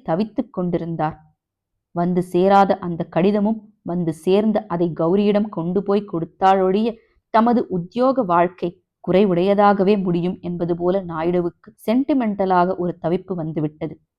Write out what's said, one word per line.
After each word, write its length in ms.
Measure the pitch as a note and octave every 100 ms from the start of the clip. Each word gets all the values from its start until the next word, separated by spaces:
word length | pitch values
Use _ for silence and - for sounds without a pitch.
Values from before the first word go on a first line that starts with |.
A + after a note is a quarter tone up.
தவித்துக் 520 | - F3 A3 - -
கொண்டிருந்தார். 640 | - F3+ E3 E3 D#3+ D#3 - _ _ _ _ _ _ _ E3+
வந்து 260 | F3 F3+
சேராத 480 | F3+ F3 F#3+ G3 G3 F#3+
அந்த 220 | F3 E3 E3
கடிதமும் 500 | E3 F3 G#3 G3+ A3 - _
வந்து 300 | - F3 E3
சேர்ந்த 440 | D#3+ - G3 A3 G3+ -
அதை 200 | E3+ F3 D#3
கௌரியிடம் 540 | E3 G3 G#3 G3+ G#3
கொண்டு 300 | E3+ E3+ F#3
போய் 260 | G3+ G3+ G3+
கொடுத்தாலொழிய, 760 | E3 D#3+ - F#3+ G3 F#3 G3+ A3+ A3 _ _ _
தமது 280 | A3 A3+ A#3+ -
உத்தியோக 540 | F#3 F3 A#3 B3+ C4+
வாழ்க்கை 460 | F#3+ F3 F3 F3+ F3 - _ _
குறைவுடையதாகவே 920 | - F3+ G#3 E3+ F#3+ G3+ G3+ G3+ F#3+ G#3+
முடியும் 340 | F#3 F3 F3 F#3
என்பது 320 | F3 F3 E3+ E3+
போல 260 | F3 G3
நாயுடுவுக்கு 680 | F3 E3 E3+ F3+ E3+ - - -
சென்டிமெண்டலாக 1000 | - B3 C#4 C#4 A3+ G3+ F#3+ F3+ F3 F#3
ஒரு 160 | F3 E3
தவிப்பு 320 | D#3+ F3+ -
வந்துவிட்டது. 600 | F3+ D#3 D#3+ D3+ D3+ D#3+ D#3 _